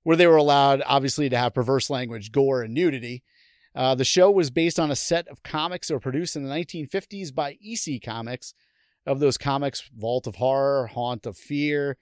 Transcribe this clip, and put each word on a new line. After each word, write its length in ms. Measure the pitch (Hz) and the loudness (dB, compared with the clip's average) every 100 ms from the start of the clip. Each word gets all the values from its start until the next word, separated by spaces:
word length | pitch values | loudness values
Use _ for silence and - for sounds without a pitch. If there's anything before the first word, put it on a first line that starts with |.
where 140 | - 165 | 2 6
they 100 | 175 | 8
were 100 | 160 | 8
allowed, 460 | 147 143 139 139 139 | 6 6 4 2 2
obviously, 420 | 139 135 - 143 | 0 0 -2 0
to 80 | 123 | 0
have 160 | 123 | 0
perverse 380 | 131 117 135 - | -2 0 0 0
language, 400 | 135 123 113 101 | -4 -6 -10 -2
gore, 320 | 139 139 131 | 2 2 2
and 100 | 113 | -2
nudity. 500 | 123 175 135 120 123 _ _ _ _ _ - | 0 0 0 -8 -14 _ _ _ _ _ -2
Uh, 180 | 131 | 0
the 100 | 131 | 2
show 280 | 131 185 185 | 2 6 6
was 180 | 196 147 | 6 2
based 300 | 139 165 170 | 0 0 0
on 100 | 156 | -2
a 60 | 131 | -2
set 320 | - 170 170 | -2 -2 -2
of 160 | 139 | -18
comics 440 | - 156 165 180 - | -10 -6 -6 -6 -6
that 60 | |
were 60 | 143 | -6
produced 360 | 135 135 175 156 | -4 -4 -6 -8
in 60 | |
the 80 | 135 | -8
nineteen 380 | 147 175 165 139 | -8 -8 -10 -6
fifties 440 | 196 - 202 175 | -8 -8 -12 -8
by 260 | 135 143 143 | -6 -6 -8
E 140 | 208 226 | -12 -8
C 240 | - 127 | -6 -8
Comics. 560 | - 113 113 127 - _ _ _ _ _ - | -8 -10 -10 -12 -14 _ _ _ _ _ -6
Of 140 | 139 | 0
those 180 | 143 - | 0 0
comics, 520 | 143 139 143 - - 117 | -2 -2 -2 -6 -16 -10
Vault 300 | 110 127 123 | -4 -4 -6
of 120 | 98 | -2
Horror, 500 | 127 135 139 139 117 | 0 2 2 0 -2
Haunt 400 | 120 120 123 117 | -6 -8 -8 -10
of 100 | 95 | -14
Fear 600 | - 143 147 147 143 127 | -8 -4 -2 -2 -4 -8